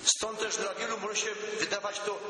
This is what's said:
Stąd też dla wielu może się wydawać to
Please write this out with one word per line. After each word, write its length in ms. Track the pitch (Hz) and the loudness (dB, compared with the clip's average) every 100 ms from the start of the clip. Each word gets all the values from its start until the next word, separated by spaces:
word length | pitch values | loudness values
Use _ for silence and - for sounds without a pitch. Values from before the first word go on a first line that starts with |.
| - - | 4 4
Stąd 220 | 220 214 | 0 0
też 180 | 220 151 | 0 2
dla 180 | 202 | 0
wielu 240 | 190 226 220 | 0 -2 0
może 180 | 202 202 | 0 0
się 180 | 220 202 214 214 | 0 -2 -4 -2
wydawać 420 | 220 202 202 202 208 | 0 0 0 -2 -2
to 120 | 196 208 | -2 -4